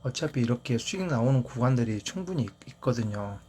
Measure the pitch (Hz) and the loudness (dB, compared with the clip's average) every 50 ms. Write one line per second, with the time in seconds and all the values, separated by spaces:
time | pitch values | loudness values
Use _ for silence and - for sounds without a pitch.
0 | - 131 - - 160 147 - 131 120 117 120 120 - - 117 117 - - - 190 | -4 -4 -4 -2 -4 -2 0 0 2 2 2 -2 0 0 0 0 0 -4 -4 -2
1 | 185 175 143 117 117 131 135 131 120 - - 117 120 127 131 120 117 110 110 104 | -2 0 2 2 4 4 4 4 2 0 -2 0 2 4 4 4 2 2 0 -4
2 | - - - 185 185 175 190 151 117 98 - _ - - - _ - 135 120 117 | -4 -6 -8 -8 -6 -4 -2 -2 -2 -4 -6 _ -20 -20 -18 _ -2 0 0 0
3 | 113 107 104 104 101 101 101 98 - | -2 -2 -2 -4 -6 -8 -8 -12 -16